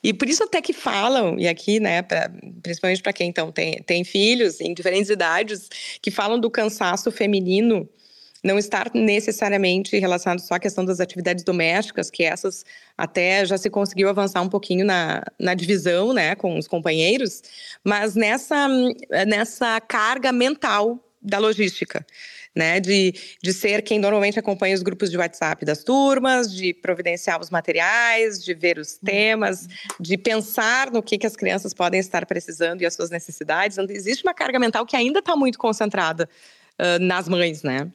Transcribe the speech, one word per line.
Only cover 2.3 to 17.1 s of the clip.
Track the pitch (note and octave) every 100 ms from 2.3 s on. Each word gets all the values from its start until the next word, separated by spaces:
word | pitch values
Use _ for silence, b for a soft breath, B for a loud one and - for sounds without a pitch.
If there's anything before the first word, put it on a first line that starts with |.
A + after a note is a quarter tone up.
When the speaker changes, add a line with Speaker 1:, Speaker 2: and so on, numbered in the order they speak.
| F3+ - F3
Speaker 1:
principalmente | F3 E3+ F#3 F#3
pra | G3+
quem, | G3 F3
então, | F3 D#3+
tem, | D#3+ E3 D#3+ -
tem | F3 F3
filhos | G3 G#3 B3 G#3+ D#3+
em | E3
diferentes | F3 F3+ F#3 G3+
idades, | G#3 E3+ E3+ A3 G3+ - B B B
que | -
falam | G3+ G#3 A#3
do | A3+
cansaço | A#3 A3 G#3+ - G3+ -
feminino | A3 G#3 G3+ F#3 F#3+ A#3 G#3+ - B B B B B
não | F#3+ G3
estar | G#3 G#3 A#3
necessariamente | A#3 A3 G3+ G#3+ G#3+ G#3 G3+ F#3 F#3 G3 G#3
relacionado | F#3+ F3 F#3 F3+
só | -
à | F3+
questão | G3+ G3 F#3
das | F3+
atividades | F3+ F3+ F3 F3+
domésticas, | F3 F3+ E3 F3+ G#3+ - F3
que | -
essas | E3 E3+ F#3+ F#3+ - B B B
até | E3 - F3+ F#3+
já | F#3+ F#3+
se | G3
conseguiu | G3+ G3+ F#3 G3
avançar | G3 G3 G3
um | F#3
pouquinho | G3 G3 F3+ G3
na, | F3+ D#3+ D#3+ - _
na | F3+ F#3
divisão, | F3 G3 E3 F3 G#3+
né, | B3+ D#3+ G3
com | F#3+ D#3+
os | D3+
companheiros, | E3+ E3 D#3+ E3